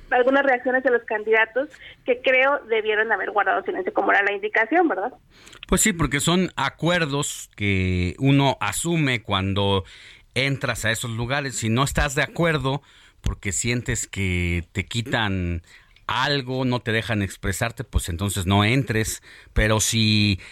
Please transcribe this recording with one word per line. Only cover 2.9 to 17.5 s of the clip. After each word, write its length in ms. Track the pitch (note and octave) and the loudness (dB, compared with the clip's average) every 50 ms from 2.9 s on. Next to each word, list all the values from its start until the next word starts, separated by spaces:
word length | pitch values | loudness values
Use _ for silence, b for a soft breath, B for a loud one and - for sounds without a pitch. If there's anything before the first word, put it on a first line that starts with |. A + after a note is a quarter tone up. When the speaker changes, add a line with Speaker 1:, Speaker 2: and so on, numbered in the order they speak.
| G#3+ G#3 A3 A3+ | 0 0 0 0
Speaker 1:
haber 200 | G#3+ - - G3+ | 0 -2 -2 0
guardado 300 | G3+ G#3 G3 F#3+ G3+ G3 F#3+ | 0 0 2 2 0 0 -2
silencio, 280 | - F3+ F#3+ F#3 F#3 | -2 -4 -4 -4 -2
como 200 | - - G4 G4+ | -2 0 2 2
era 100 | G3 G3 | 2 2
la 100 | - G4+ | 2 0
indicación, 560 | G3+ G3+ G3 - - A3 A3 A3 D#4 F4 F#4 D4+ | -2 -2 -4 -2 0 0 0 2 4 4 4 2
¿verdad? 240 | G3 F#3 G3 B3+ - - _ B B B B B B B B - | 0 -2 -4 -6 -8 -12 _ B B B B B B B B 0
Speaker 2:
Pues 140 | G3 F#3 | 0 2
sí, 100 | - A3 | 2 2
porque 280 | G3 E3 D3+ C3+ B2+ C#3+ | 2 0 0 0 0 0
son 300 | - - E3+ F#3 F#3 D#3+ - | 2 2 2 2 2 0 -2
acuerdos 920 | - C3+ C#3 - - - E3 F3 F3 E3 C#3 C#3 C#3+ D3 - - - - - _ | -2 -4 -4 -2 -2 0 0 2 2 0 0 -2 -2 -4 -4 -8 -10 -14 -18 _
que 580 | - G#2 G2+ G2 F#2 F#2 F#2 F#2 F2+ F2+ F2+ - - | -4 0 0 2 2 2 0 0 0 0 -2 -2 0
uno 380 | C3 C3+ C#3 C#3 C#3 C3+ A#2+ - | 2 4 4 4 4 2 0 0
asume 600 | G2+ G2+ G2 - - E3+ E3+ E3 D3+ C3+ B2 A2+ | -2 -2 -2 -2 -2 -2 0 0 0 0 0 -2
cuando 640 | - - G2+ F#2+ F#2+ G2 F#2+ G2+ G2+ G2+ G2 G2 F#2+ B B B B B B B B _ _ | -2 -2 -2 0 0 0 0 0 2 2 2 0 0 B B B B B B B B _ _
entras 500 | A#2+ C3 C#3 C#3 B2 - B2 A#2 - - | -2 -2 -2 -2 -2 -4 -6 -4 -4 -2
a 80 | G#2+ | -4
esos 180 | A2+ - - A#2+ | -2 -4 -6 -6
lugares. 460 | A2+ A2 A#2+ A#2 C3+ D3 C#3+ C3+ A2 | -6 -6 -4 -4 -4 -4 -4 -6 -6
Si 120 | - A#2 A2 | -4 -2 0
no 140 | A2 B2 | 2 2
estás 320 | C#3+ C#3+ - - D3 D3 C3 | 0 0 0 0 -2 0 0
de 80 | D3+ | -2
acuerdo 600 | C#3 - - - E3+ E3+ D#3 D3 B2+ C3+ C3+ C#3+ b b b b b b b _ | -2 -2 -2 0 0 0 0 0 -2 -2 -4 -4 b b b b b b b _
porque 320 | - - G2+ - - G2+ | -6 -6 -6 -4 -6 -4
sientes 540 | F#2 - - A#2 A#2+ B2 A#2 - A#2+ A2 - | -4 -2 -2 -2 -2 -2 -2 -4 -4 -4 -6
que 580 | - - G2 G2 F#2 F2+ F2+ F2 E2+ F2 F2 E2 - | -6 -6 -4 -2 -2 0 0 0 0 -2 -2 -4 -4
te 140 | - G#2 F#2+ | -6 -6 -6
quitan 760 | - - A#2 A2 C#3 C#3+ A#2+ A2 G2+ F#2+ F#2 F2 F2 E2+ E2+ b b b b b b b b b | -4 -6 -6 -4 -2 -2 -2 -2 -2 -2 -2 -2 -2 -4 -6 b b b b b b b b b
algo, 580 | - A2 A#2 C3 D3 C#3+ C#3+ B2+ B2 C3 C3 C3 | -4 -2 -2 0 0 0 -2 -4 -4 -4 -2 0
no 160 | B2+ B2 A#2+ | 0 0 -2
te 100 | - - | -2 -2
dejan 320 | A2 A2+ A2 - A#2 G#2 | -2 -2 -2 -2 -2 -2
expresarte, 640 | G2 F#2 - - - G2+ | -2 -2 -4 -6 -4 -4